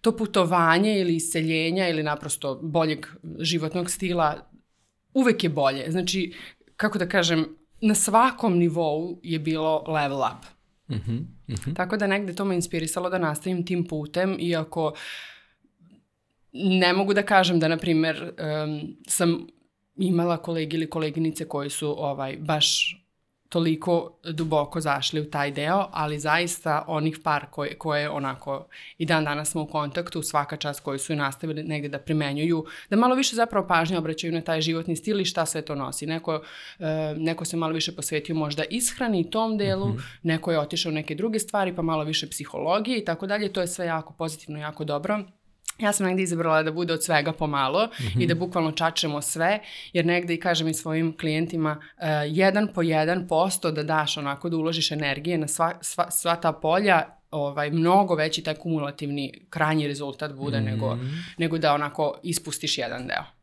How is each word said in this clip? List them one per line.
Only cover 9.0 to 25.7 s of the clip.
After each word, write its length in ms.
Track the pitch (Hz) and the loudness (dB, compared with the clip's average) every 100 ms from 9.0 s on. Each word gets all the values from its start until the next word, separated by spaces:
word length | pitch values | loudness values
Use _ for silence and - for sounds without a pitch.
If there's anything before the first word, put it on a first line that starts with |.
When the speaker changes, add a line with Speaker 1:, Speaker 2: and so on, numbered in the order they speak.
| 175 175 | -4 -8
Speaker 1:
je 160 | 175 160 | -4 -2
bilo 460 | 151 160 160 156 151 | 0 0 2 2 2
level 320 | 156 143 139 | 0 0 0
up. 260 | 117 - - _ _ _ - | -2 -2 -20 _ _ _ -8
Speaker 2:
Mhm, 260 | 113 110 117 160 - - | -6 -4 -4 -6 -14 -10
mhm. 240 | 123 - | -8 -6
Speaker 1:
Tako 240 | 170 180 208 | -4 -2 0
da 100 | 202 | 0
negde 280 | 196 202 | 0 -2
to 100 | 175 | -4
me 100 | 196 | 0
inspirisalo 560 | 180 175 170 160 - 180 | 0 -2 -4 -4 -4 -2
da 80 | 185 | 0
nastavim 440 | 165 151 190 180 | -2 -2 -2 -2
tim 200 | 175 180 | 0 -2
putem, 520 | 175 156 151 170 185 190 | -2 -4 -4 -2 0 0
iako 540 | 170 170 156 165 156 - - - - - _ _ _ _ _ - _ _ _ _ _ | -2 -2 -2 -2 -2 -4 -12 -14 -14 -20 _ _ _ _ _ -20 _ _ _ _ _
ne 400 | 254 196 185 180 | -2 2 6 6
mogu 220 | 175 196 | 6 4
da 80 | 208 | 2
kažem 360 | 202 202 180 175 | 6 6 6 4
da, 80 | 160 | 4
na 80 | 165 | 2
primer, 540 | 165 160 160 147 170 | 2 4 2 0 -8
em, 460 | 175 160 151 151 151 156 - - | -6 -4 -2 -2 -4 -8 -14 -4
sam 400 | - 175 170 165 _ _ _ _ - | 2 2 2 -4 _ _ _ _ -2
imala 400 | 185 170 175 165 | 2 2 2 0
kolege 400 | 170 165 151 160 | -2 -4 -2 -2
ili 140 | 156 | -2
koleginice 540 | 165 156 147 160 156 | -2 -2 0 -2 -2
koji 260 | 160 147 143 | -6 -6 -6
su, 240 | - 151 147 | -4 -4 -2
ovaj, 380 | 147 139 135 147 | -2 -2 -6 -8
baš 560 | 156 156 - - - - _ _ _ _ _ | -4 0 2 2 -2 -4 _ _ _ _ _
toliko 680 | 175 165 156 180 170 - - 170 | 0 2 0 2 0 0 -12 -10
duboko 540 | 156 160 156 147 170 | -4 2 2 2 -2
zašli 400 | 156 139 127 156 | 0 0 0 -2
u 40 | 151 | -4
taj 240 | 151 143 | -2 -2
deo, 380 | 143 147 | -2 0